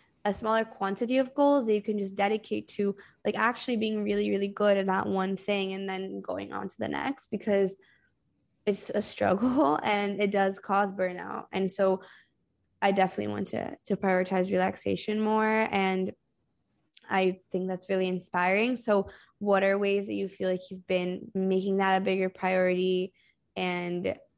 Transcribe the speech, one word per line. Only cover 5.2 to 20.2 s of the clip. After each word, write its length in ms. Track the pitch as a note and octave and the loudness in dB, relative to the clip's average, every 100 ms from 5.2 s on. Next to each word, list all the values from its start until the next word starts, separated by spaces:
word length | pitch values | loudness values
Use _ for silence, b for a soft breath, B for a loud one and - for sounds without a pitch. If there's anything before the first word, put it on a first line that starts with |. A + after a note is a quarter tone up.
| F#3+ F#3+ | 0 -2
thing 340 | - G3+ F#3+ | -2 -2 -2
and 140 | F#3+ G3 | -6 -6
then 320 | F#3+ F#3+ G3 | -6 -8 -8
going 320 | F#3+ F#3 - | -8 -8 -8
on 160 | G3 F#3+ | -8 -8
to 80 | - | -6
the 120 | G#3+ | -6
next, 420 | C#2+ - - - | -4 -4 -6 -8
because 460 | G3+ A3 G3 F#3+ F#3+ b b b _ _ _ _ _ - | -6 0 2 2 -2 b b b _ _ _ _ _ -4
it's 240 | G3+ - | -2 -2
a 120 | G#3 | -4
struggle 800 | - - G3+ F#3+ B3+ B3+ C#4+ - | -4 0 2 2 2 4 4 2
<laughs> 40 | |
and 380 | - G#3 G3+ G3 | 0 0 0 0
it 100 | G#3 | 0
does 280 | G3+ G3 F#3+ | 2 0 -2
cause 320 | - G3 G3+ | 0 0 0
burnout. 540 | G3 F#3 F3+ F3+ - - | -2 -4 -4 -8 -10 -6
And 200 | F#3+ F#3+ | -2 -2
so 300 | G3 F#3+ F#3 B B B _ _ _ _ _ | 2 2 2 B B B _ _ _ _ _
I 100 | G3+ | 2
definitely 360 | G3 F#3 G#3 G#3 | 4 2 0 -4
want 140 | G#3 F#3+ | -4 -4
to, 280 | - - - - | -4 -6 -8 -6
to 100 | G3 | -2
prioritize 540 | G3 F#3 F#3 F#3+ F#3 | 2 2 2 0 0
relaxation 680 | F#3 F#3+ - G3+ F#3+ - G#3+ | 0 0 -2 -4 -4 -2 -2
more. 460 | G#3+ A3 A3 A3 A3 | 0 2 2 2 0
And 400 | G3+ F#3+ F#3+ F#3+ - _ _ _ _ _ _ _ _ - | 0 0 0 -4 -8 _ _ _ _ _ _ _ _ -4
I 300 | F#3+ F#3+ F#3 _ | 0 0 0 _
think 160 | F#3 F#3+ | -4 -4
that's 220 | F#3 - | -4 -2
really 180 | F#3+ F#3 | 0 0
inspiring. 680 | F#3 - F3+ F3+ G3+ A#3 A#3+ | -2 -4 0 2 2 2 0
So 340 | - G3+ G3 B B - | 2 2 0 B B -4
what 240 | G3+ G3 | 2 4
are 140 | G3 G3 | 4 2
ways 280 | G3+ G3+ G3+ | 2 0 -2
that 60 | |
you 140 | G3+ | -4